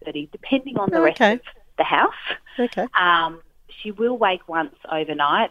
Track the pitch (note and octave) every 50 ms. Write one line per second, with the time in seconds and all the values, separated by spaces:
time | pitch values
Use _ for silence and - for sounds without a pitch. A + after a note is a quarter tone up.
0 | - - - D3 D3 - - - - - C4+ C4+ C4+ C#4 B3 A3+ G3+ F#3+ F3 E4
1 | E4 D#3+ D#3 - B3+ G3+ A3 B3+ - - - - - - _ - D#3 - - D3+
2 | B3 G4+ - - - - - - _ - - - A#3+ A#3+ - F#3+ G3+ B3+ - G#3+
3 | F#3 F3+ F3 E3 E3 E3 E3 E3 - - _ _ _ - - - - G#3+ G#3 G3
4 | A3+ A#3+ B3+ A#3 A3 G3 F#3 F3+ - - D#3+ E3 D#3+ C#3+ - _ - - E3 D#3
5 | D#3 D3 D3+ D3 D3 C#3+ D#3+ G3 A3+ -